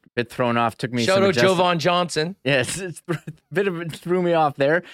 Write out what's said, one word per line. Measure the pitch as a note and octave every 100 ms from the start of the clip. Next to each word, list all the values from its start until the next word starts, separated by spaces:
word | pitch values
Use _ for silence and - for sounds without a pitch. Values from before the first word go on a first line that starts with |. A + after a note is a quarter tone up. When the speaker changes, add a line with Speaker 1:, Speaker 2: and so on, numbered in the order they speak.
| _ -
Speaker 1:
bit | A#2
thrown | - B2 A#2
off. | A#2 -
Took | A#2
me | A#2+ A#2
Speaker 2:
Shout | F#3+
Speaker 1:
some |
Speaker 2:
out | G3
Speaker 1:
adjust- | F#3+
Speaker 2:
Jovan | F#3+ F3+ F3+ E3+
Johnson. | D#3 F3 F3 D#3 D#3+ G3
Speaker 1:
Yes, | C3 C#3 A#2 E3
<laughs> |
it's | F#3+ D3+ -
a | D#3+ - - -
bit | D3+ G3+
of, | E3
it | E3+
threw | - E3+ F#3
me | F3
off | E3 D3+ C#3
there, | C#3 E3+ -